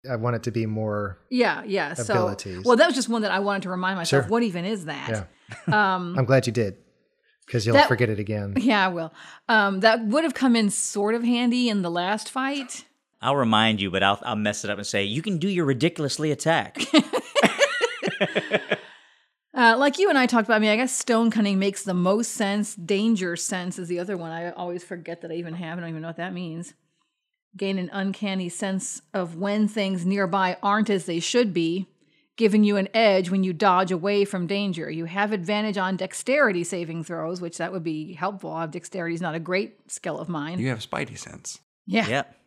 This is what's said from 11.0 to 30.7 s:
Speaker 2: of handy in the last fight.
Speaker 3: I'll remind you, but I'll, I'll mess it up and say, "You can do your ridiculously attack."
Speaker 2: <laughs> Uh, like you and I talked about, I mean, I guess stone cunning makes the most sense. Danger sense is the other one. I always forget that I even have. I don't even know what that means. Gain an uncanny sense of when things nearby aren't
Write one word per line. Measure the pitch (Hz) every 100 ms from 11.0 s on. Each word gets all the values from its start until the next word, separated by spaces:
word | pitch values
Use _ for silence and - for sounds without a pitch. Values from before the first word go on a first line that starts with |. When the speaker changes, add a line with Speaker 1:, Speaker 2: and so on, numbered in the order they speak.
| 202
Speaker 2:
of | 233
handy | 233 240 247 247 247
in | 208
the | 175
last | 170 180 208 -
fight. | 262 269 285 254 - - _ _ _
Speaker 3:
I'll | 117 143
remind | 117 110 113 107
you, | 98
but | 92
I'll, | 98 101
I'll | 123 107
mess | 104 104
it | 101
up | 101
and | 101
say, | 104
"You | 101 120
can | 208 175
do | 190
your | 180
ridiculously | 147 127 160 170 143 - 156
attack." | 143 156 160 101 - -
Speaker 2:
<laughs> | 311 - 508 - - - - 571 480 466 480 208 - 190 208 - 208 - - - - _ _ _ _ _
Uh, | 269 233 226
like | 285 277
you | 392
and | 285
I | 247
talked | 240 220
about, | 214
I |
mean, | 214
I | 220
guess | 254 -
stone | - 226 233
cunning | 220 202 190
makes | 202 196
the | 196
most | 180 180 214 226
sense. | - 202 208 208 -
Danger | 170 196 220 214 180
sense | 170 - 185 180 180
is | 175
the | 175
other | 180 190
one. | 165
I | 165 175
always | 170 180 175
forget | 175 175 160 170
that | 165
I |
even | 160 170
have. | 170 - 175
I |
don't | 170
even | 160
know | 165
what | 165
that | 180
means. | 180 175 160 180 _ _ _ _ _ _ _ _ 190
Gain | 196 196
an | 180
uncanny | 196 196 190 208 190 175
sense | - 196 190 - - _
of | 196 175
when | 165 196 208 208
things | 214 190 185 175
nearby | 202 185 196 185 180
aren't | 202